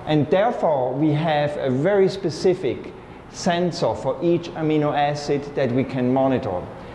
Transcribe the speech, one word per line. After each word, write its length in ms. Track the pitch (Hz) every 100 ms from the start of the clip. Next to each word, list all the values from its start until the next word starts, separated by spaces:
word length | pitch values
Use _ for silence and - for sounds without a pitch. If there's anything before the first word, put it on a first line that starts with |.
| -
And 220 | 151 139
therefore, 640 | 185 226 233 185 139 127
we 200 | 135 156
have 440 | 147 165 147 147 -
a 120 | 131
very 380 | 127 175 202 190
specific 840 | 190 170 - 190 175 131 104 - - - - -
sensor 640 | - 185 170 175 165 131
for 240 | - 135 127
each 260 | 170 170 -
amino 420 | 156 156 151 147 139
acid 480 | 143 147 - 147 -
that 160 | - 131
we 140 | 127
can 280 | 123 131 123
monitor. 500 | 131 135 127 107 90 - - -